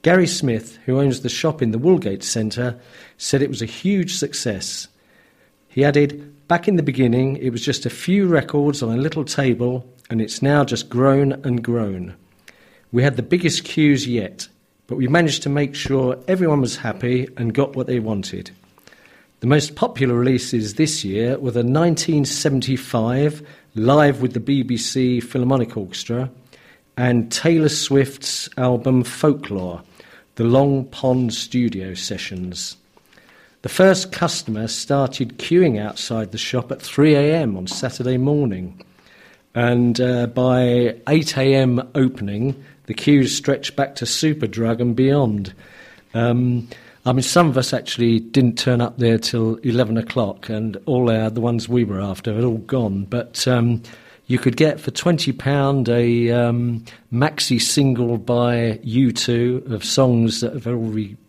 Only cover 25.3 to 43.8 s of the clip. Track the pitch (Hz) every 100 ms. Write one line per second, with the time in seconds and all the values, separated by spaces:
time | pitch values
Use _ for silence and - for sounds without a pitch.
25.3 | 131 123 135 113 113 92 - - 117 131
26.3 | - _ - - _ _ - 123 123 113
27.3 | - 165 165 151 156 - 139 131 - -
28.3 | - - - 127 123 131 127 123 - 156
29.3 | 139 - 101 90 87 - _ - - _
30.3 | - 117 131 143 139 - - 131 127 123
31.3 | - - 127 120 95 95 92 - 92 -
32.3 | 92 90 87 - - _ _ _ _ _
33.3 | _ _ _ - - 190 185 - - 170
34.3 | - - 107 110 - - 139 135 - 120
35.3 | - - 175 175 107 107 - - 113 101
36.3 | 110 - 127 - 135 - - 151 147 147
37.3 | 165 131 95 92 - 127 - 127 127 131
38.3 | 147 131 92 90 - - _ _ _ -
39.3 | _ _ 117 120 123 120 117 123 123 120
40.3 | 120 127 127 123 123 120 117 - 156 160
41.3 | - 135 135 127 123 - 147 127 - 101
42.3 | 104 131 135 - - - 113 - 143 127
43.3 | - - 139 - -